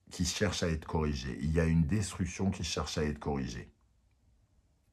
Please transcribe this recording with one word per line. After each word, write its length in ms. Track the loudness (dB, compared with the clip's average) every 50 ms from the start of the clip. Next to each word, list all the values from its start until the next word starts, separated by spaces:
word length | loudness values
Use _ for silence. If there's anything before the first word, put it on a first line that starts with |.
| _ -10
qui 140 | -4 -2 -2
cherchent 380 | 0 0 0 0 0 0 0 0
à 60 | 0
être 180 | 0 0 -2
corrigés. 520 | -2 0 0 2 2 0 -2 -4 -6 -6 -4
Il 100 | -2 0
y 100 | 2 4
a 40 | 4
une 220 | 6 6 6 4
destruction 640 | 4 4 0 0 -2 -2 -2 -4 -2 -2 0 0 0
qui 120 | 0 0 -2
cherche 360 | -4 -2 -2 -4 -2 -2 0
à 60 | 0
être 140 | 0 0 -2
corrigée. 540 | -2 -2 -2 -2 -2 -4 -6 -8 -10 -12 -16 _ _ _ _ _ _ _ _ _ _ _ _ _ _ _ _ _ _ _ _ _ _ _